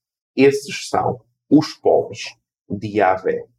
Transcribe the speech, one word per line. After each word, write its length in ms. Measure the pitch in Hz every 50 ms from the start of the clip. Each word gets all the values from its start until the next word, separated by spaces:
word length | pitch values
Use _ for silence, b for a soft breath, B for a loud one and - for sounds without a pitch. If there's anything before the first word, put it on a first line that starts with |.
| _ _ _ _ _ _ _
Esses 520 | - 131 139 135 139 - - - - - -
são 320 | - - - - 120 - _ _ _ _ _ _
os 240 | 139 151 151 - -
pobres 500 | - - - - - - - - - - - - _ _ _ _ _ _ -
de 280 | - 101 104 107 98 104
Yahvé. 480 | 101 92 92 92 - - - - - - _